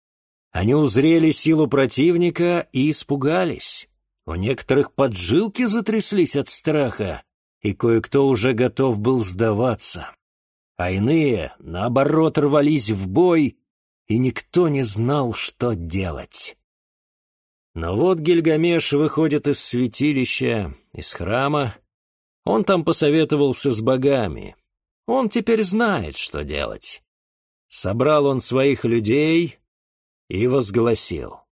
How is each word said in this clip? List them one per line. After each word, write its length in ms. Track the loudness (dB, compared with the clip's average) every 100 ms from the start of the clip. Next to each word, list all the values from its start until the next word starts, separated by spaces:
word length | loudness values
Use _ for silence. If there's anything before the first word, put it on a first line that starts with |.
| _ _ _ _ _
Они 220 | -2 2
узрели 580 | 2 2 4 4 4 4
силу 360 | 2 2 2 2
противника 1000 | 2 0 2 2 2 0 0 0 0 -2
и 180 | 0 0
испугались. 1000 | 0 -2 -2 0 0 -2 -4 -6 -8 -10 _ _ _ -10
У 80 |
некоторых 600 | -4 -2 -2 0 2 2
поджилки 720 | 0 0 -2 0 0 0 0 0
затряслись 680 | 0 0 -2 0 0 0 0
от 140 | -4
страха, 720 | -4 -2 0 0 -2 -6 -8 -14 _ _ _
и 120 | -6
кое-кто 520 | -2 2 2 2 2 2
уже 260 | 2 2
готов 460 | 2 0 0 0 0
был 240 | 0 0
сдаваться. 920 | -2 -2 0 0 0 -2 -6 -8 -12 -20 _ _ _ _ _ -6
А 120 | -4
иные, 640 | 0 2 2 2 0 -4 -12
наоборот, 800 | -10 -6 -2 2 2 2 2 2
рвались 500 | 2 4 2 2 0
в 180 | -4 -2
бой, 500 | 2 4 4 2 -2 _ _ _ _ -2
и 100 | 0
никто 520 | 0 -2 -4 0 2
не 120 | 2
знал, 520 | -2 -2 0 0 -2
что 400 | -4 -8 -4 -4
делать. 840 | -2 -4 -4 -4 -6 -8 -8 -8 -10 _ _ _ _ _ _ _ _ _ _ _ -8
Но 200 | -4 0
вот 240 | 0 0
Гильгамеш 760 | 2 2 2 2 2 0 0
выходит 560 | 0 0 0 0 0 0
из 100 | -2
святилища, 1120 | -2 -2 -2 -2 0 0 -2 -2 -2 -2 -4 -10 _
из 180 | -12 -10
храма. 640 | -8 -4 -2 0 -2 -4 -8 _ _ _ _ _ _ -2
Он 180 | 0
там 220 | 2 0 0
посоветовался 840 | 0 2 2 2 2 2 0 -2
с 100 | 0
богами. 760 | 0 0 2 2 0 -6 -14 -18 _ _ _ _ -4
Он 220 | -2 0
теперь 340 | 0 0 0
знает, 520 | 0 0 0 0 -4 -8
что 300 | -8 -8 -6
делать. 580 | -6 -6 -8 -10 -10 _ _ _ _ _ _ _
Собрал 600 | -6 -4 0 2 4 2
он 120 | 0
своих 460 | 0 2 2 2 0
людей 720 | 0 2 2 2 2 0 -6 _ _ _ _ _ _ -8
и 180 | -2 0
возгласил: 920 | 2 0 2 2 0 -2 -6 -10 -14 _